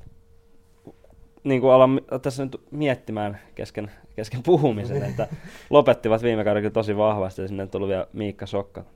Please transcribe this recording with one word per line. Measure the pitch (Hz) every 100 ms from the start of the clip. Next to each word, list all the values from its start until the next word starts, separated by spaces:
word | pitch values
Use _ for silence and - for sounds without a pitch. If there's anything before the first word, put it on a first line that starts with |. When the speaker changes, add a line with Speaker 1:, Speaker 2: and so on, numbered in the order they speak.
| - - _ - _ - _ _ - - _ - - _
Speaker 1:
niin | 139 131
kuin | 131
alan | 131 131
mi-, | 135 - 127
tässä | 139 127
nyt | 131 - -
miettimään | 151 147 123 - 107 104 101 -
kesken, | - 101 - 104 - - -
kesken | 110 123
puhumisen, | 160 170 143 107 117 139
että | 143 123 107 - -
Speaker 2:
<laughs> | - -
Speaker 1:
lopettivat | 143 131 117 113 113
viime | 120 110
kauden | 104 104
kyllä | 104
tosi | 113 104 104
vahvasti, | 107 107 95 95
ja | 95
sinne | 98
on | 95
tullut | 98 98
vielä | 95 -
Miikka | 110 104 98 98
Sokka | 101 101 92 -